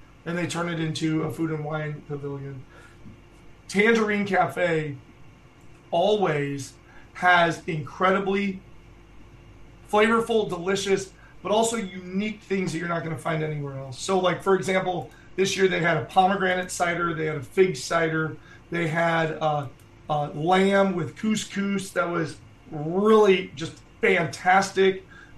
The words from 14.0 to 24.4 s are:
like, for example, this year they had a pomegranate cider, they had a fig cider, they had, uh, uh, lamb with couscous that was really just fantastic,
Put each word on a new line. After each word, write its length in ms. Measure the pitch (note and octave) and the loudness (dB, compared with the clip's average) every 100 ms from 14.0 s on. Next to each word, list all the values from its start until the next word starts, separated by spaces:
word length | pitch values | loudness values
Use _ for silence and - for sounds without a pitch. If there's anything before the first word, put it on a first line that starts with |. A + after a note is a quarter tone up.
| - F#3+ | -2 0
like, 240 | F3+ E3 | 2 0
for 140 | G3 F#3 | 2 2
example, 520 | F#3 F#3+ F#3 F3 - - - - | 2 -2 -2 -4 -8 -16 -12 -2
this 200 | F#3+ F#3 | 0 2
year 120 | F#3+ | 2
they 120 | F3 | 2
had 160 | E3 D#3 | 0 0
a 80 | |
pomegranate 680 | - F#3+ F#3 G3 F#3 F#3 F3+ | 2 4 4 2 0 0 -4
cider, 420 | - F3 E3+ E3+ | -2 -2 0 -2
they 120 | D#3+ D#3 | -2 -4
had 100 | D3+ | -4
a 60 | |
fig 340 | B2 - F#3 D#3+ | -4 4 4 2
cider, 600 | - E3+ D3+ D#3+ D#3 D#3 - - - | -2 0 2 0 -2 -6 -18 -20 -8
they 160 | E3+ E3 | -4 -2
had, 440 | E3 E3+ E3 D#3+ D#3 | 0 2 2 0 0
uh, 260 | D#3 D3 B2+ - - - - | -2 -2 -6 -14 -20 -20 -4
uh, 220 | D3+ D3 | -4 -2
lamb 600 | D3 D#3+ F#3+ G3 G3 G3 | -2 2 4 4 4 2
with 220 | F3 C#3 - | 0 -6 -4
couscous 760 | A3 G#3+ - G3 G3 G3 F#3+ | -2 -2 -4 -4 -2 -2 -4
that 180 | F3+ F3 | -4 -2
was 280 | E3+ D#3 - - - - | -2 -4 -8 -20 -20 -14
really 800 | D#3 D3+ F3+ G#3+ A3 G#3 F#3+ F#3 - | -8 -4 2 6 6 6 4 0 -10
just 160 | D#3+ - - - | -12 -12 -20 -2
fantastic, 1040 | G#3+ F#3 D#3+ - | 2 2 0 -2